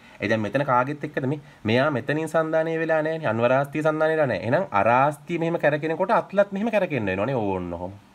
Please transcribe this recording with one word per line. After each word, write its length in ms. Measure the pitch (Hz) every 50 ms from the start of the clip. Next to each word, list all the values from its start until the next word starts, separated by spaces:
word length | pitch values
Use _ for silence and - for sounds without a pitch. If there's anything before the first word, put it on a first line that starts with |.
| - - -
ඒ 160 | - 101 104
දැන් 120 | 113 110
මෙතන 220 | 107 101 101 135 143
කාගෙත් 380 | 160 - 123 127 139 151 147 156
එක්කද 240 | 147 - 165 135
මේ? 140 | 127 151 147 - - - -
මෙයා 280 | - 107 113 127 139 156
මෙතනින් 380 | 147 117 - - 147 156 160 156
සන්ධානය 480 | - 165 160 160 160 160 160 165 165
වෙලා 240 | 160 165 160 160 156
නැහැනේ. 260 | 151 156 160 160 156
අන්වරාස්තිය 560 | 117 107 113 117 123 131 135 143 143 143 156 156
සන්ධානය 300 | 156 156 156 156 156 160
වෙලා 140 | 156 147
නැහැ. 160 | 127 107 87 90
එහෙනම් 220 | 110 135 175 190 -
අරාස්තිය 680 | - 98 98 113 120 127 135 151 151 - - - 170 160
මෙහෙම 200 | 165 165 170 165
කැරකෙනකොට 520 | - 147 147 147 156 156 160 165 190 190
අත්ලත් 380 | 220 175 - - 190 202 202 202
මෙහෙම 200 | 196 196 220 240
කැරකෙන්න 340 | 214 202 185 147 147 120 104
වෙනවනේ. 280 | 95 92 95 104 131 139
ඕන්න 380 | 120 107 101 95 92 90 87 87
ඔහොම. 200 | 85 87 92 98 101 - -